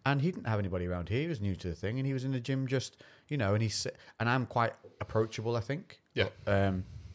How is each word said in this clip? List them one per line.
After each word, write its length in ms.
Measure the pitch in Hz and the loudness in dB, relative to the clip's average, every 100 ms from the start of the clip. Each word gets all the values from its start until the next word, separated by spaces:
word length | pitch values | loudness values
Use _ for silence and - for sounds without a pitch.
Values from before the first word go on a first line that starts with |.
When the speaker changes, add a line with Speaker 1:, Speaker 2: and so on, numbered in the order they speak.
| 135 | 0
Speaker 1:
and 160 | 143 | 2
he 100 | 165 | 2
didn't 160 | 180 113 | 0 0
have 100 | 104 | 0
anybody 280 | 98 90 87 | 0 0 0
around 220 | 90 85 | -2 -2
here. 120 | 120 | -2
He 60 | 165 | -2
was 140 | 107 | -2
new 140 | 101 90 | -2 -2
to 100 | 90 | -4
the 60 | 78 | -4
thing, 240 | 95 131 | -4 -2
and 80 | 135 | -2
he 60 | |
was 100 | 135 | -2
in 80 | 131 | -2
the 80 | 131 | -2
gym 260 | 123 135 127 | 0 0 0
just, 320 | 131 - - - - - | 0 -2 -10 -20 -18 -6
you 100 | 147 | 0
know, 160 | 98 | 2
and 80 | 107 | 4
he's, 240 | 113 - - - - - | 2 0 -4 -8 -10 -2
and 80 | 117 | 2
I'm 200 | 127 113 | 2 2
quite 260 | 123 117 - - - | 2 0 -2 -12 -12
approachable, 560 | - 139 113 - 110 117 | -2 0 0 -2 -2 -2
I 60 | |
think. 400 | 104 151 - - _ | -2 -6 -8 -20 _
Speaker 2:
Yeah. 160 | - 95 - - | 0 0 -2 2
Speaker 1:
Um, 380 | 98 98 92 - - - | 4 4 2 -4 -10 -16